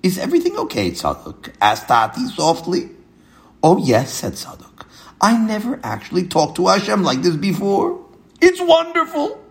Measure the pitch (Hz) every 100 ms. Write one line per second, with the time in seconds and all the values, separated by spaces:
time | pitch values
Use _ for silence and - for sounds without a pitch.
0 | 185 - - 339 349 403 - - 92 -
1 | 73 - - 76 - - 104 113 - 120
2 | 113 - - - 156 165 - 180 - -
3 | _ _ _ _ _ _ 156 185 127 113
4 | 143 - - - - - - _ - -
5 | - _ 202 233 220 214 233 269 113 107
6 | - 175 180 160 151 156 185 196 - 208
7 | 165 131 175 156 196 190 196 196 349 349
8 | - - _ _ 349 359 349 330 330 330
9 | 320 311 302 - -